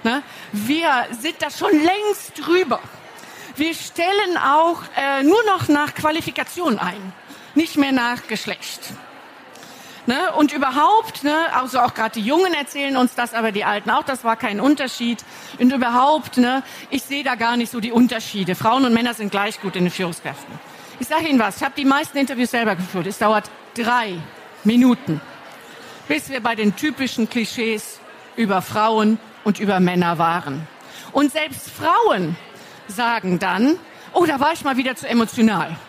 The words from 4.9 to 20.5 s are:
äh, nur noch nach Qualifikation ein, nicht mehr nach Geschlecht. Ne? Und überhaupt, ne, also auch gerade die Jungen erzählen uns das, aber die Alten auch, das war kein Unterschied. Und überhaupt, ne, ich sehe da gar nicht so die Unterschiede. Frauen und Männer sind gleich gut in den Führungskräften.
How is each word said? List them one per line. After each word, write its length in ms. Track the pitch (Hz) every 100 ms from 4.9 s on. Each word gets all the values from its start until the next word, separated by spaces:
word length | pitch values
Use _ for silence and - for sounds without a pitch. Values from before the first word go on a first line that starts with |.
| -
äh, 260 | 277 277
nur 140 | 277 403 427
noch 220 | 370 -
nach 260 | 294 294
Qualifikation 880 | - 302 311 - - 277 - 349 214
ein, 340 | 180 196 190 - - - -
nicht 240 | - 330 294
mehr 140 | 277
nach 340 | 262 240 240 -
Geschlecht. 540 | 220 - 180 - - - - - - - - - - - - - - -
Ne? 240 | 254 359
Und 180 | - 294
überhaupt, 720 | 294 269 254 311 427 440 -
ne, 120 | 277 302 330
also 260 | - 254 254
auch 140 | 247
gerade 260 | - 220 226
die 60 | 208
Jungen 280 | 311 381
erzählen 420 | 320 277 285 277 269
uns 180 | 247 -
das, 180 | 240
aber 180 | 233 226
die 140 | 202 202
Alten 240 | 208 208
auch, 140 | 240
das 200 | 311 262
war 120 | 233 226
kein 240 | 240 202
Unterschied. 640 | 269 294 269 - 240 233 - - - -
Und 120 | 254
überhaupt, 640 | 269 247 240 269 311 - -
ne, 260 | 247 269 262 - -
ich 120 | 277
sehe 200 | - 285
da 120 | 277 247
gar 220 | 233 240
nicht 140 | 226
so 80 | 247
die 120 | 226
Unterschiede. 640 | 240 247 233 - 214 180 180
Frauen 300 | 220 247 262
und 80 |
Männer 200 | 233 240
sind 180 | 226 208
gleich 300 | 202 202 214
gut 140 | 196 185
in 100 | 175
den 60 |
Führungskräften. 680 | - 185 165 156 139 -